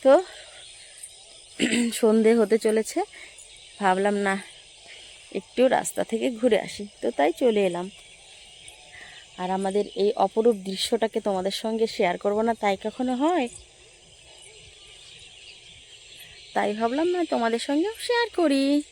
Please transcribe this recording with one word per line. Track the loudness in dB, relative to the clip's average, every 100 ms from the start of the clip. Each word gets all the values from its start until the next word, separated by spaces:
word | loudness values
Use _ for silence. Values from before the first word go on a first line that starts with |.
| 8
তো | 6 4 -14 -20 -20 -20 -20 -20 -20 -20 -20 -20 -20 -20 -4
<clears throat> | 0 2 0 2
সন্ধে | 4 6 6 4
হতে | 4 2 2
চলেছে, | 0 0 -4 -4 -8 -20 -20 -20 -20 -20 -2
ভাবলাম | 0 2 2 0 -2
না | -4 -8 -20 -20 -20 -20 -20 -20 -20 -10 -10
একটু | -8 2 2 2
রাস্তা | -2 -6 -4
থেকে | -2 -4 0
ঘুরে | 2 2 -2
আসি, | -10 -14 -6
তো | -6 0
তাই | 0 2
চলে | 0 2 0
এলাম। | -2 -10 -14 -20 -20 -20 -20 -20 -20 -20 -20 -20 -20 -20 -20 -20 -10
আর | -4 -2
আমাদের | 0 -2 -2 0
এই | 0 2 0
অপরূপ | 4 2 2 -4
দৃশ্যটাকে | -6 -2 -2 0 -2 -2
তোমাদের | -2 -2 -4
সঙ্গে | -4 -2 -2 0
শেয়ার | -2 0
করব | -2 0 -2
না, | 0
তাই | -2 -2
কখনো | -6 -6 -4 0
হয়? | 0 0 -2 -8 -20 -20 -20 -20 -20 -20 -20 -20 -20 -20 -20 -20 -20 -20 -20 -20 -20 -20 -20 -20 -20 -20 -20 -20 -20 -20 -20 -20 -8
তাই | -4 -2 -2
ভাবলাম | -2 0 0
না | 0 -2
তোমাদের | 0 0 -2 -2
সঙ্গেও | -2 -2 -6 -2
শেয়ার | 0 0 0
করি। | 2 2 2 0 -2